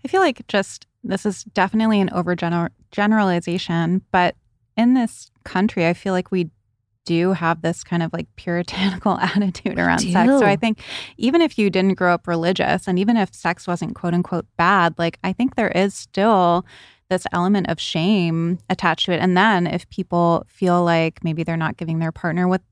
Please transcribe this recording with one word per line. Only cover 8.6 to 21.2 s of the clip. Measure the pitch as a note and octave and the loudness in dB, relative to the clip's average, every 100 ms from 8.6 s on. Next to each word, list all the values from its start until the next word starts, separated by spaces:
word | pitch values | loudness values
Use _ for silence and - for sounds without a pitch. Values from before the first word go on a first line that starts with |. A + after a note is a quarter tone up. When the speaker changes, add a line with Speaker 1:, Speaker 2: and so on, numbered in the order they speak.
| F3 - G3 F#3 G#3 F3 | -4 -2 -2 0 -2 0
Speaker 1:
<laughs> | |
attitude | F#3 G3+ G3 - - - | 0 0 -2 -2 -6 -2
around | - - | 0 0
sex. | - F3+ A#3 | 2 2 4
So | C#4 | 4
Speaker 2:
do. | G#3 | 4
Speaker 1:
I | G3 | 2
think | A#3 G#3+ - - - - | 0 -4 -8 -14 -16 -4
even | A#3 E4+ | 0 2
if | D#4+ - | 2 2
you | G3+ | 0
didn't | F#3 F#3+ F3+ | 2 2 2
grow | F3+ | 2
up | E3+ - | 0 -2
religious, | E3+ E3+ F#3 - E3+ - | -2 0 0 0 -2 -2
and | F3+ | 0
even | G3+ A#3 | 2 2
if | F#3 | 0
sex | - E3 F3 - | -4 -6 -4 -4
wasn't | F3 E3+ - | -6 -6 -6
quote | F3 | -2
unquote | F3 - F3 - - | -2 -2 -6 -6 0
bad, | F3 G3 E3+ D3+ | 2 4 2 0
like, | E3+ - | -4 -4
I | F#3 | -6
think | F#3 B3+ - | -2 -2 -2
there | G#3+ | -2
is | F3 G3 - | 0 0 -2
still | - - G#3+ G3+ F3 F3 - - - _ - | -8 0 2 4 4 2 -2 -14 -20 _ -4
this | F#3 - | -4 -2
element | - F3+ G3+ E3 | -2 0 0 0
of | D#3+ | -4
shame | - D#3+ F3 G#3+ E3+ E3 E3+ F3+ - | -6 -2 0 2 2 0 -2 -4 -6
attached | - F3 E3 - | -2 0 0 -2
to | |
it. | F3 | 0
And | F#3 F3+ | 2 4
then | A3 F#3+ F3 | 4 2 0
if | F3 - | -4 -8
people | - F3+ F3 E3+ E3 - | -10 -4 2 2 2 -2
feel | _ F#3 F3 | _ 0 2
like | F3 E3 E3 - | 2 2 0 -2